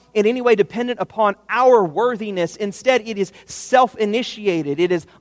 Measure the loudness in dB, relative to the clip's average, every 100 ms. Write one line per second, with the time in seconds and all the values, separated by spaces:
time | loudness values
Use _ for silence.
0 | _ 0 0 0 2 2 2 -2 -6 -6
1 | -6 0 0 0 -4 2 6 6 4 0
2 | -2 -2 -6 -4 -4 -4 -8 -2 0 0
3 | -2 -4 -6 -6 -14 -12 0 2 2 0
4 | -2 -2 -4 -4 -2 -2 -2 -2 0 -2
5 | -4 _